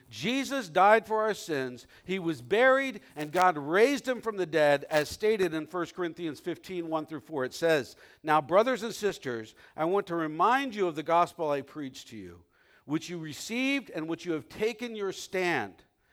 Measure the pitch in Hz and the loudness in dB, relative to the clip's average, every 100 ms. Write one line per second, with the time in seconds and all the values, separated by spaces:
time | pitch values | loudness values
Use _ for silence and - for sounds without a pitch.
0 | - 107 165 262 233 269 190 151 196 220 | -18 -6 -2 -2 -2 -4 0 4 8 6
1 | 214 220 214 196 - 143 127 123 - - | 4 -2 -2 -4 -4 -4 -4 -10 -18 -18
2 | - 190 165 139 120 208 262 262 269 208 | -6 -4 -4 -6 0 4 6 4 0 -6
3 | - 151 151 165 185 151 143 180 247 269 | -14 -10 -2 4 4 2 0 4 4 4
4 | 262 240 226 202 170 156 147 143 - 156 | -2 -4 -4 -4 0 4 6 4 2 0
5 | 147 - 214 220 180 160 151 180 156 - | 0 0 0 2 0 -2 -4 -6 -6 -6
6 | 175 160 165 131 175 160 - 185 165 160 | -6 -6 -8 -6 -8 -8 -8 -8 -4 -4
7 | 151 156 - 151 127 - 165 156 113 - | -4 -10 -6 -4 -4 0 2 2 0 -10
8 | - _ 156 156 143 180 233 240 226 - | -20 _ 0 2 4 4 4 0 -4 -4
9 | 208 - 139 117 110 - - - 165 196 | -4 -4 -6 -6 -8 -18 -16 -4 0 0
10 | 196 170 156 156 202 262 277 208 185 151 | 0 -4 -4 2 4 4 0 -2 -2 -2
11 | 151 170 170 - 156 143 - 156 135 120 | 2 2 2 0 -2 -2 -4 -10 -12 -12
12 | - 110 92 85 _ _ _ _ - 156 | -16 -14 -14 -18 _ _ _ _ -6 -4
13 | 160 175 156 135 - 233 262 277 196 165 | -4 -10 -10 -12 -6 -2 0 -2 -4 -8
14 | 156 165 175 156 - - 220 220 240 220 | -6 -6 -4 -6 -6 -4 -4 -4 -8 -6
15 | 196 - - 185 180 147 101 - _ _ | -6 -8 -6 -2 0 0 -2 -10 _ _
16 | _ | _